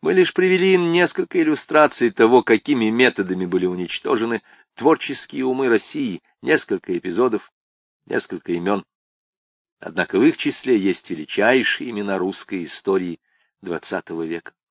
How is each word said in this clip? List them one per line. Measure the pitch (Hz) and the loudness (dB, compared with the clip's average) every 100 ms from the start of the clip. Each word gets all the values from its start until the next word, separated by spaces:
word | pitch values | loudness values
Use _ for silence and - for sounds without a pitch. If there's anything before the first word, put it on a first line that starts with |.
Мы | - | 2
лишь | 185 180 | 4 4
привели | - 185 185 190 185 | 2 2 4 4 4
несколько | 170 170 175 - - 185 | 2 2 2 0 -4 0
иллюстраций | 156 147 - 151 151 - 120 | 0 0 2 4 4 4 -2
того, | 98 113 127 | 4 6 6
какими | - 110 - 139 110 | 6 2 2 0 0
методами | 113 127 123 92 92 | 4 2 2 -4 -2
были | 90 90 90 | 0 0 0
уничтожены | 90 87 - - 120 113 113 _ _ _ | -4 -8 -8 -2 -2 -2 -4 _ _ _
творческие | - 127 156 - 135 - - | -2 2 2 -2 -8 -8 -6
умы | 131 127 131 | -4 -2 2
России, | 113 - 156 131 87 _ _ | 2 0 -6 -6 -6 _ _
несколько | 127 156 - 95 - 87 | -2 -2 0 -6 -4 -6
эпизодов, | 92 87 127 107 - _ _ _ _ _ _ | -4 -2 0 -2 -8 _ _ _ _ _ _
несколько | 120 - 90 - 85 | -6 -4 -10 -6 -4
имен. | 90 101 - _ _ _ _ _ _ _ _ _ | -2 -4 -4 _ _ _ _ _ _ _ _ _
Однако | - 82 87 - | -12 -6 -2 2
в | |
их | 135 165 | 2 2
числе | 147 - 123 117 | -6 -6 0 0
есть | 95 90 - | 0 -4 -6
величайшие | 82 76 - 104 131 117 - 123 | -12 -8 -2 2 2 0 -4 -6
имена | 107 101 95 | -8 -6 -4
русской | 90 95 - 98 | -4 -6 -8 -8
истории | 80 - - 95 90 82 _ _ _ _ | -8 -8 -2 -2 -2 -10 _ _ _ _
двадцатого | 95 82 - 95 - 82 | -10 -8 -6 -8 -8 -8
века. | 82 82 - _ _ | -6 -8 -12 _ _